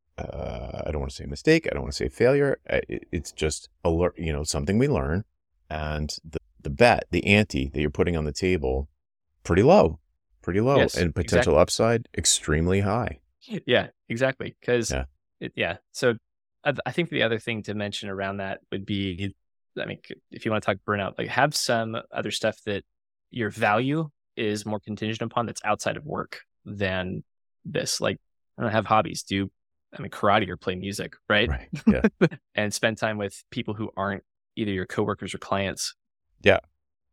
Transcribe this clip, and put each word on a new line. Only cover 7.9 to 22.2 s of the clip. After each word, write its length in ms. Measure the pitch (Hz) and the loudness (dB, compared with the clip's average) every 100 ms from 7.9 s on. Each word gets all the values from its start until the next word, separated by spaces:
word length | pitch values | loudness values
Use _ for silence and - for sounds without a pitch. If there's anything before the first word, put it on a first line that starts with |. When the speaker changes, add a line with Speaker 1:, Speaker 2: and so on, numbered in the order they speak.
| 87 87 82 | 0 0 0
Speaker 1:
on 80 | 76 | -4
the 80 | |
table, 560 | - 92 90 65 65 69 _ _ _ _ _ | -2 0 0 0 -2 -4 _ _ _ _ _
pretty 200 | - 85 | 2 6
low, 360 | 127 196 82 78 _ _ _ _ | 8 8 6 0 _ _ _ _
pretty 180 | - 92 | -4 0
low, 180 | 123 139 | 4 4
Speaker 2:
Yes, 180 | 123 - | 4 2
Speaker 1:
and 200 | 87 92 | 0 0
potential 380 | 78 87 85 | 2 2 6
Speaker 2:
exactly. 80 | 76 | 6
Speaker 1:
upside 480 | - - 113 117 - - | 4 4 2 2 -2 -2
extremely 640 | - - - 76 87 98 | 0 0 2 2 4 2
high. 380 | 98 113 107 71 _ _ - 202 - | 2 0 -4 -8 _ _ -12 -8 0
Speaker 2:
Yeah, 220 | 113 - _ - | 2 0 _ -10
exactly. 480 | 117 131 - 110 - | 0 0 0 -10 -8
'Cause 300 | - 120 117 | 0 0 0
Speaker 1:
Yeah. 140 | 67 65 _ _ _ | -4 -6 _ _ _
Speaker 2:
it, 140 | - - | -8 -4
yeah. 220 | 90 - _ | -4 -4 _
So 220 | - 127 110 _ _ _ _ 147 | 0 0 0 _ _ _ _ -2
I, 80 | 127 - | -2 -4
I 60 | |
think 180 | - 165 | -4 -2
the 140 | 139 | 0
other 160 | 113 113 | 0 0
thing 240 | - 113 | -4 -6
to 100 | 104 | -6
mention 360 | 104 104 - 104 | -4 -4 -6 -8
around 280 | 98 98 101 | -4 -4 -4
that 220 | 95 - _ | -8 -10 _
would 140 | 98 98 | -8 -4
be, 480 | 101 98 90 98 - _ _ _ - | -2 -2 -4 -6 -8 _ _ _ -10
I 60 | 104 | -8
mean, 140 | 101 - | -10 -14
c-, 100 | - _ | -20 _
if 120 | 120 | -8
you 80 | 117 | -4
wanna 80 | 107 | 0
talk 160 | - 101 - | 0 0 -2
burnout, 280 | 101 95 - | -2 -2 -4
like, 120 | 110 | -2
have 260 | 127 147 - | 4 4 2
some 400 | - 117 113 113 - | 0 0 0 -6 -8
other 200 | - | -6